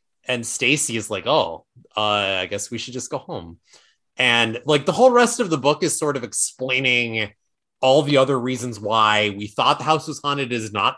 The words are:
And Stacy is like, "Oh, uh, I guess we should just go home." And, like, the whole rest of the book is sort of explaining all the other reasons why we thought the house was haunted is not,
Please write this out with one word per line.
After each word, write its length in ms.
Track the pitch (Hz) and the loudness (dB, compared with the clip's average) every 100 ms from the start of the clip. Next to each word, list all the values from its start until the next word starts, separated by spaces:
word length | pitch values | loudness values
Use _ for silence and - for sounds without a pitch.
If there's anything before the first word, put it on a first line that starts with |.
| _ _ - | _ _ -6
And 180 | 123 110 | -6 -6
Stacy 500 | - 127 143 - 113 | -2 0 0 -2 -6
is 140 | 104 | -6
like, 160 | 98 117 | -6 -2
"Oh, 380 | 147 85 80 _ _ _ 107 | 0 0 -6 _ _ _ -4
uh, 40 | |
I 460 | 107 104 98 95 92 | -2 0 -2 -4 -4
guess 240 | 101 - | -8 -8
we 80 | 117 | -10
should 160 | - | -10
just 160 | 123 - | -12 -10
go 80 | 107 | -10
home." 400 | - 127 85 82 _ - _ _ _ - | -10 -12 -12 -18 _ -20 _ _ _ -2
And, 440 | 127 117 113 113 | 2 2 2 -2
like, 200 | 143 147 180 | 0 0 2
the 60 | |
whole 200 | 202 254 | 4 6
rest 260 | 240 240 247 | 6 4 2
of 120 | 196 | -2
the 80 | 151 | 0
book 240 | 139 151 | 2 2
is 120 | 165 - | 0 -2
sort 180 | 151 135 | -2 -4
of 80 | |
explaining 1080 | 113 - - - 131 127 131 123 117 113 104 _ _ _ _ - | -6 -6 -6 -6 -4 -2 0 0 0 -4 -6 _ _ _ _ 0
all 220 | 131 143 | 4 4
the 140 | 143 135 | 6 4
other 200 | 135 131 | 4 2
reasons 420 | 127 123 123 107 | -2 -6 -8 -8
why 500 | 104 113 107 107 104 | -2 2 4 4 2
we 160 | 101 107 | -4 -8
thought 320 | - 123 147 | -2 0 2
the 60 | |
house 240 | 147 156 156 | 2 0 -2
was 120 | 135 | -8
haunted 320 | 143 143 127 | -4 -4 -2
is 200 | 120 110 | -4 -4
not, 240 | 104 113 | 0 -2